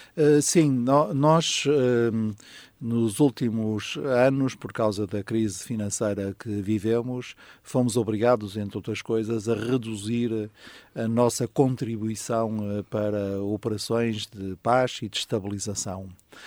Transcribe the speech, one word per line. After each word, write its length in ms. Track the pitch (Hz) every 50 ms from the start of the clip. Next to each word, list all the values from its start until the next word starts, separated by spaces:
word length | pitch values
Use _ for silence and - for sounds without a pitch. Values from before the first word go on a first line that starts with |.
| - - -
Eh, 280 | 170 151 147 151 147
sim, 280 | 139 - - 180 160 147
no-, 440 | 131 123 120 131 139 147 156 107 107
nós, 500 | 135 143 156 160 170 160 - - - - 139
eh, 440 | 151 143 127 123 123 117 117 117 107 113 110 107 104 104 - - - - - - _ -
nos 400 | 131 117 117 117 117 110 101 -
últimos 760 | 151 139 117 - 135 117 107 113 110 110 107 104 - - - 151
anos, 580 | 147 139 127 120 127 135 135 135 135 127 -
por 180 | - - 98 -
causa 340 | - 113 107 101 98 107 98
da 160 | 113 104 98
crise 400 | - 113 110 110 104 90 - -
financeira 720 | - 120 107 104 101 - - 117 104 101 101 98 98 95 -
que 120 | - 117 104 104
vivemos, 720 | 95 98 107 104 92 110 113 120 117 127 127 123 123 - - _ - - - - _
fomos 320 | - - 127 123 120 104
obrigados, 600 | 123 110 104 110 101 113 120 123 113 107 98 95 107
entre 200 | 101 101 - 107
outras 240 | - 113 110 -
coisas, 460 | - - 113 113 110 107 113 110 101 113
a 80 | 113
reduzir 960 | 107 110 120 131 127 113 110 110 101 101 110 120 120 120 117 113 110 107 107 - _ - - - - - _ -
a 140 | - 117 113
nossa 400 | 113 117 123 117 - - 123 110
contribuição, 1080 | - - 139 131 127 - 127 110 117 107 107 110 110 - - - 120 113 113 110 110 107
eh, 220 | 104 101 101 104 98 -
para 520 | - 107 104 104 104 104 101 98 98 98
operações 840 | 101 101 107 101 - 117 107 101 - - 117 117 117 117 110 107 101 -
de 300 | - 101 95 95 95 -
paz 380 | - 117 120 127 127 123 - -
e 60 | 117 101
de 100 | - -
estabilização. 920 | - - 120 110 92 101 104 101 - 110 95 - - 101 92 95 95 92 92 - _ _ - - -